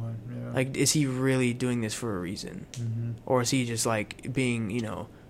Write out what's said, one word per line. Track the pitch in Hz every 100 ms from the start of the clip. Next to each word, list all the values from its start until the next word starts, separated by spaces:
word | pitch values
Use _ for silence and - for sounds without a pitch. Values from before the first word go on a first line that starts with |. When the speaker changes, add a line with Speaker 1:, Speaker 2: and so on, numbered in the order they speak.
Speaker 1:
on, | 113 113 120
yeah. | 120 120
Speaker 2:
Like, | 123 135 135
is | 139
he | 156 139
really | 127 135 131 123
doing | 120 127 120
this | 110
for | - 120 98
a |
reason? | 87 104 - 90 -
Speaker 1:
Mm-hmm. | 127 117 113 117 117 -
Speaker 2:
Or | 127
is | 120
he | 135
just, | 120 113 120
like, | 110 101 - -
being, | 127 127 117 110
you | 117
know, | 107 87 - -